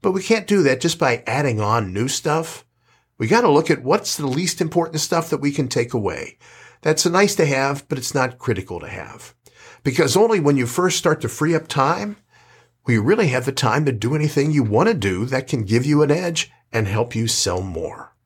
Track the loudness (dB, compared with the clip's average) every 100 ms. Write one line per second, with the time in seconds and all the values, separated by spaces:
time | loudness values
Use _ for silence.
0 | 0 -2 0 0 2 2 4 2 0 0
1 | 0 0 -2 -2 0 0 0 0 0 -4
2 | -4 -2 -2 -2 -4 -12 _ _ _ _
3 | _ _ 0 2 4 4 4 -2 0 -2
4 | -2 -4 -4 -2 -2 -2 -2 0 -2 -4
5 | -2 -2 -2 -2 -2 -2 -2 -2 -2 -2
6 | -2 -4 -10 -16 -20 -20 -20 _ -2 0
7 | 2 2 2 2 0 2 0 -4 -6 -8
8 | -4 -2 -2 -4 -4 -4 -4 -12 -10 -14
9 | -14 -18 -20 _ _ _ -20 -8 -4 2
10 | 2 4 4 4 4 2 0 0 0 2
11 | 0 0 -4 -2 0 0 -2 0 0 0
12 | -4 -10 _ _ _ _ _ _ 0 2
13 | 2 2 2 0 -2 -2 0 2 0 0
14 | -2 0 0 0 2 2 2 2 2 2
15 | 0 -2 -2 -4 -2 -4 0 0 4 2
16 | 4 2 0 -4 -6 _ _ -4 -2 -2
17 | -2 -2 -2 0 0 -2 -4 -6 -8 -10
18 | -18 _